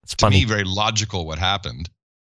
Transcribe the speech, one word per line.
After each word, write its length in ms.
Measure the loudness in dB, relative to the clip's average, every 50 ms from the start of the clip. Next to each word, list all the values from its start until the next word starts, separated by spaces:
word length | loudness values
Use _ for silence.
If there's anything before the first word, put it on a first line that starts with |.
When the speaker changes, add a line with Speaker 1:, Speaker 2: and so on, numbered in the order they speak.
| _
Speaker 1:
It's 120 | -10 -2
Speaker 2:
to 100 | 2 4 6
me, 120 | 6 6
Speaker 1:
funny. 40 | 4
Speaker 2:
very 200 | 4 2 0 -2
logical 600 | -2 -2 -2 -2 -2 0 -2 -4 -4 -4 -6 -6
what 140 | -6 -6 -4
happened 500 | -2 -2 -2 -2 -4 -8 -10 -10 -12 -12 -14 _ _ _ _ _